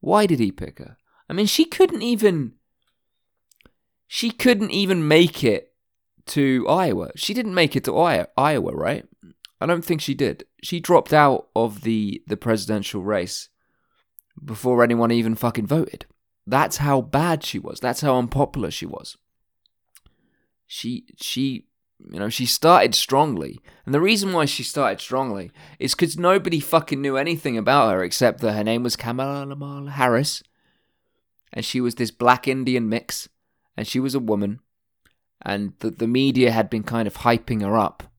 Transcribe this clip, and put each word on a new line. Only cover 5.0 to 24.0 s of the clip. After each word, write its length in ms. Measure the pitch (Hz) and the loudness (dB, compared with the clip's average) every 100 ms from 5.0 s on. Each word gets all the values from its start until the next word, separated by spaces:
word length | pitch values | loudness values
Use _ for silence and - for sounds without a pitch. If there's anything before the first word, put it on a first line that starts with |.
| 156 | 4
make 340 | 151 170 - | 6 6 4
it 300 | 127 101 - _ _ _ _ _ - | 0 0 -4 _ _ _ _ _ -8
to 380 | - 139 131 - | 0 2 2 2
Iowa. 420 | 165 180 95 87 - | 2 2 -2 -6 -8
She 180 | - | -6
didn't 200 | 208 220 | -4 -2
make 200 | 180 156 | 0 2
it 100 | 139 | 0
to 140 | - 110 | -2 2
Io-, 300 | 170 120 87 - | 2 2 -2 0
Iowa, 360 | 143 147 - | 0 0 -2
right? 320 | 73 76 139 - _ - _ - _ | -4 -4 -4 -8 _ -20 _ -20 _
I 60 | 143 | -2
don't 180 | 170 | -2
think 160 | 165 165 | 0 -4
she 140 | - | -2
did. 300 | 135 135 71 - _ | -2 -2 -4 -14 _
She 180 | - 175 | -8 -8
dropped 320 | 165 175 - | 2 0 4
out 360 | 151 147 127 - - | 4 4 2 -4 -2
of 240 | 113 104 | -2 -4
the, 420 | 110 113 104 - - | -4 -2 -2 -6 -8
the 100 | 104 | -8
presidential 680 | 120 110 95 107 98 104 | -2 -2 -2 -4 -4 -8
race 460 | 92 104 90 - - _ _ _ _ _ _ _ _ - | -4 -2 -4 -8 -14 _ _ _ _ _ _ _ _ -20
before 400 | - 107 127 123 | -14 -6 0 4
anyone 260 | 120 117 117 | 4 4 2
even 240 | 117 113 | 2 0
fucking 320 | 113 120 113 104 | 0 -2 -2 -2
voted. 380 | 151 - - - _ _ _ - | -2 -2 -6 -20 _ _ _ -2
That's 300 | 131 165 - | 0 0 -2
how 240 | 143 139 | 0 0
bad 420 | 120 139 170 165 | 0 -2 0 -2
she 160 | - 101 | -4 -10
was. 220 | - - | -10 -8
That's 220 | 127 - | -6 -2
how 160 | 147 127 | 0 0
unpopular 520 | 120 139 143 - 92 | 0 0 -2 -2 -6
she 160 | - - | -6 -10
was. 300 | - - - _ _ _ _ _ _ _ - _ _ _ _ _ _ _ | -12 -16 -20 _ _ _ _ _ _ _ -20 _ _ _ _ _ _ _
She, 400 | - 117 123 - _ | -12 -8 -8 -12 _
she, 520 | - - 135 127 - _ _ _ 50 | -8 -4 -4 -4 -14 _ _ _ -16
you 80 | 82 | -8
know, 100 | 101 | -6
she 160 | 113 | -4
started 500 | 123 - 156 170 104 | -2 2 6 8 6
strongly. 680 | - - 135 156 104 69 50 _ _ - | 2 0 2 2 0 -6 -12 _ _ -2
And 80 | |
the 60 | 143 | 0